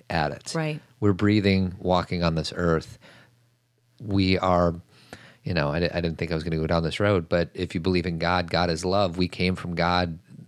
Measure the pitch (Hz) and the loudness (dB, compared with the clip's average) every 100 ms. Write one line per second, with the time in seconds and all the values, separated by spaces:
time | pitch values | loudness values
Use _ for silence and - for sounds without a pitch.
0 | - 85 73 71 - 165 156 151 - - | -6 -2 -2 -4 -8 -6 -4 -6 -12 -2
1 | 104 92 101 107 98 95 92 87 90 90 | 0 2 4 4 4 4 2 -2 0 0
2 | 85 90 85 80 76 - 87 80 - - | 0 0 0 0 -4 -2 2 2 0 -16
3 | - - _ _ _ _ _ _ _ - | -20 -20 _ _ _ _ _ _ _ -16
4 | 113 98 95 92 92 90 87 85 - - | -4 2 4 4 4 4 4 2 -8 -20
5 | - - - - - 85 71 78 87 - | -20 -20 -20 -14 -6 -2 0 0 -2 0
6 | 85 80 85 80 82 80 80 85 82 - | -4 -4 -4 -4 -2 -2 0 0 0 0
7 | 101 98 82 87 85 - 90 92 85 90 | 2 2 0 -2 -2 -4 -4 -2 0 0
8 | 87 82 85 90 85 90 87 80 92 98 | 0 -2 0 0 0 0 0 0 0 0
9 | 98 85 92 - 92 90 87 85 85 90 | 0 0 -4 0 -2 -2 -4 -2 2 2
10 | 90 82 _ - | 0 -4 _ -20